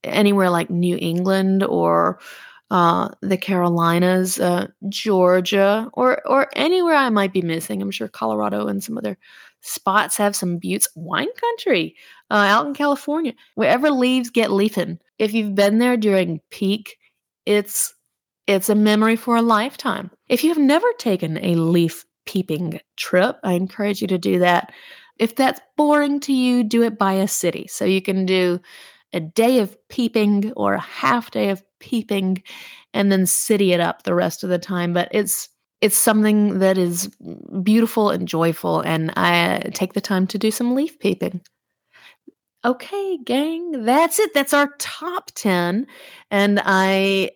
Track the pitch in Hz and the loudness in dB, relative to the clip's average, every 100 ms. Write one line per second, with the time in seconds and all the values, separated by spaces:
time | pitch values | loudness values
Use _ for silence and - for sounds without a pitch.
0 | - - 202 196 185 170 - 175 175 175 | -4 0 2 4 2 2 -2 -2 0 0
1 | 170 170 185 190 190 190 190 175 170 170 | -2 -2 0 0 2 0 0 0 2 2
2 | 175 185 - - - - _ 185 170 175 | 2 -2 -14 -20 -20 -20 _ 2 2 2
3 | - - 196 190 - 185 175 170 165 170 | -2 -6 -4 -4 -2 0 0 2 2 2
4 | 180 185 185 - 180 175 - _ 202 - | 2 2 0 0 0 0 -4 _ -10 -6
5 | 214 190 180 185 180 202 196 214 226 - | 0 4 4 4 2 2 2 2 -4 0
6 | 254 - - 269 - - 294 370 339 302 | 0 0 0 0 0 -2 0 2 2 2
7 | 262 214 196 190 170 165 - 202 139 - | 2 2 0 -2 -2 -4 -4 -6 -6 -8
8 | 110 - 113 107 104 101 107 98 - - | -10 -6 -4 -2 -2 -2 -4 -6 -6 -8
9 | 214 - _ - - _ - - - 196 | -8 -10 _ -20 -20 _ -14 -6 0 0
10 | - - 202 202 180 175 180 196 - - | 0 0 -2 0 -4 -4 -4 -4 -4 -6
11 | 170 - 330 494 466 480 - 208 160 _ | -6 -4 -4 -4 -4 -4 0 0 0 _
12 | - - _ 208 202 214 285 277 294 277 | -20 -20 _ 2 4 2 0 -2 -2 -2
13 | - 302 302 - _ - 214 247 302 269 | -2 -4 -4 -8 _ -2 2 2 2 2
14 | 247 254 240 233 220 196 208 202 170 170 | 2 2 0 0 0 2 0 0 -6 -8
15 | _ _ 214 220 208 196 202 220 247 247 | _ _ -2 -2 -2 2 2 4 2 2
16 | 214 190 175 160 _ - 190 214 208 - | 2 2 0 -4 _ -4 -2 -2 -8 -20
17 | _ _ _ _ - 208 208 - - _ | _ _ _ _ -2 -2 0 -6 -6 _
18 | _ _ _ _ - 196 190 214 208 214 | _ _ _ _ 0 0 2 2 4 4
19 | 220 226 247 233 233 214 247 - 269 - | 2 0 0 0 2 2 0 -6 -8 -6
20 | 190 _ _ - 311 320 277 311 480 466 | -10 _ _ 0 2 2 2 4 2 -2
21 | 240 185 160 156 - 170 165 175 165 - | -2 -2 -2 -4 0 0 2 4 2 -2
22 | - _ - 196 180 156 175 170 _ - | -20 _ -6 -6 -4 -4 -4 -8 _ -12
23 | - 180 214 - - 180 185 - 208 196 | -2 2 2 -2 -2 -2 -2 -4 -4 -4
24 | 196 185 190 180 175 175 - - - - | -2 -2 0 2 4 2 0 -20 -20 -20
25 | - _ 226 - 262 269 _ - 294 294 | -20 _ -4 2 0 0 _ -2 2 2
26 | 294 285 277 269 254 247 214 233 233 214 | 2 -2 0 0 2 2 2 2 0 0
27 | 196 190 202 - 180 - - - 196 190 | 0 0 -2 -2 -4 -4 -12 -4 0 0
28 | 190 190 185 185 180 180 _ - - _ | 0 -2 0 2 2 -2 _ -20 -20 _
29 | _ - 160 - 233 254 196 - _ - | _ -8 -6 0 2 2 0 -6 _ -4
30 | 233 233 208 202 214 - - 196 - - | -2 2 2 2 -2 -2 0 -2 -4 -4
31 | 262 240 226 220 208 196 _ _ - 233 | 0 0 -2 -4 -2 -4 _ _ -6 -6
32 | 208 202 185 185 - - - - _ 202 | -2 -2 -2 -4 -6 -20 -20 -20 _ -2
33 | 202 190 180 - - 214 196 175 170 - | 2 2 2 0 0 2 2 2 0 -4
34 | - 175 180 - 190 175 175 180 175 175 | -2 0 0 -4 -4 -4 -4 -4 -2 -2
35 | - 214 196 - - _ _ _ 214 - | -2 -2 -2 -6 -8 _ _ _ 0 2
36 | - 214 214 214 208 190 190 190 175 175 | 2 4 4 4 2 2 2 2 0 -2
37 | 196 _ - - - 196 185 220 226 - | -8 _ -16 -16 -10 -4 2 2 2 2
38 | 208 180 175 160 165 160 175 165 160 160 | 0 0 -2 0 0 0 -2 -2 0 -2
39 | 160 - 175 170 170 185 - - 185 - | -2 0 2 4 2 0 -4 -6 -4 -4
40 | - 185 185 202 220 214 240 254 311 - | -2 0 0 0 -2 -2 -2 0 -2 -4
41 | 220 190 180 180 _ _ _ _ _ _ | -4 -2 -6 -8 _ _ _ _ _ _
42 | - _ - _ _ _ 240 247 - 403 | -20 _ -20 _ _ _ -4 -4 -6 -6
43 | 392 339 233 254 311 330 349 285 220 269 | -6 -6 -2 -2 -2 -4 -6 -4 0 2
44 | 330 330 427 285 277 285 285 285 - - | 2 2 0 0 2 2 0 -4 -14 -10
45 | 330 359 - - 208 180 175 196 277 - | -8 -8 -10 -6 -2 0 0 -2 -6 -12
46 | - - _ 202 202 202 - 190 190 190 | -20 -20 _ 0 2 2 2 2 2 2
47 | 196 196 185 | 0 0 -2